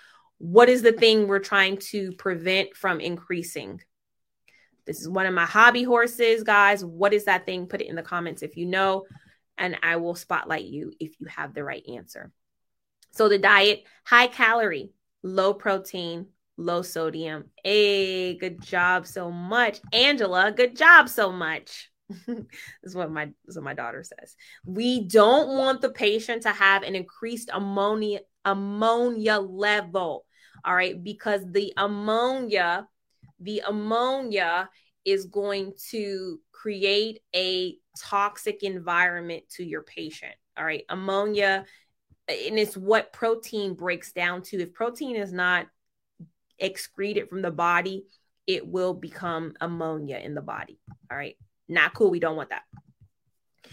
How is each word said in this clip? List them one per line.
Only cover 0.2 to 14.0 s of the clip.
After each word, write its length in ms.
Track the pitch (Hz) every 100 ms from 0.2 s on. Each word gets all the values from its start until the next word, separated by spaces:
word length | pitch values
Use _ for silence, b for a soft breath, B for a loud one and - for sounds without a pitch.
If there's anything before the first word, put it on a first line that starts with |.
| b _
What 320 | 170 185 240
is 120 | 254
the 100 | 233
thing 360 | 226 226 220 208
we're 120 | 196
trying 380 | 196 202 190 196
to 340 | - 208 190
prevent 600 | 180 196 180 170 190 190 -
from 240 | 190 165
increasing? 840 | - 170 - 180 175 156 104 185 - _ _ _ _ _ _ b b _ -
This 140 | 156
is 80 | 160
one 180 | 185 190
of 80 |
my 120 | 185 170
hobby 380 | 208 233 240
horses, 600 | 247 240 233 240 233 226
guys. 400 | 220 208 202 202
What 300 | 180 165 202
is 120 | 208 208
that 200 | 185 185
thing? 220 | 185 180
Put 120 | 196
it 80 | -
in 80 | 165
the 80 |
comments 400 | 165 175 170 165
if 140 | 151 160
you 80 | 175
know, 400 | 185 190 190 190 b b b _ -
and 220 | 180 -
I 140 | 170 170
will 200 | 170 175
spotlight 500 | - 170 - 160 -
you 260 | 139 - -
if 180 | 160 -
you 60 | -
have 260 | - 147
the 100 | 143
right 220 | 143 135 -
answer. 460 | 117 - - - _ _ _ _ _ _ _ _
So 180 | - 220
the 80 | 202
diet, 480 | 196 202 202 208 b b